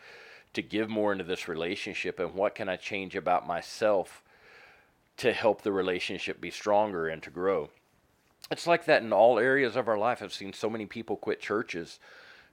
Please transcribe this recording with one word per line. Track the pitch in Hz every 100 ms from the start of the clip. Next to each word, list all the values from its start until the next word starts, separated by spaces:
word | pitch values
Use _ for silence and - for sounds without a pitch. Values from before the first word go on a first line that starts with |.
| - - - - _
to | -
give | - 104 110
more | 110 104
into | 95
this | 85 90 -
relationship, | 80 87 101 107 87 90 -
and | 85
what | 87 101
can | - 98
I |
change | 90 - 101 92
about | 95 87 90 80
myself | 85 - - 107 98 85 - _ _ - - - - _ _ _ -
to | 123
help | 98 110 101
the | 107
relationship | 95 92 90 - 90 98 -
be | 87
stronger | - 104 104 107 90 80
and | 78
to | 76
grow?" | 82 95 92 85 _ _ _ _ _ _ _ -
It's | - 170
like | 170
that | 160 127
in | 110
all | 101 117 110
areas | 127 139 123
of | 120 117
our | 107
life. | 113 117
I've | 104
seen | - 98
so | - 110
many | 113
people | 104 117 110
quit | 101 110 -
churches, | - 107 123 85 80 - - - - - -